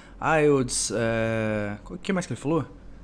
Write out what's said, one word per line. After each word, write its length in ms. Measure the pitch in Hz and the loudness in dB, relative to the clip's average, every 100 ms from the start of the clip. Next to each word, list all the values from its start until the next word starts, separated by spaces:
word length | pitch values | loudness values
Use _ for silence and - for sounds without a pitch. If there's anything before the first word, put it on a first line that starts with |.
| - - | -18 -6
Aelds, 720 | 131 160 151 139 131 - - | 2 4 6 6 4 0 -2
é, 840 | 104 113 113 113 113 110 107 104 104 - | 0 0 2 0 0 0 0 -2 -6 -10
o 80 | 180 | -8
que 140 | - | -2
mais 140 | 185 175 | -2 -2
que 60 | |
ele 80 | 117 | -4
falou? 240 | 135 165 120 - - - | 0 0 0 -8 -16 -16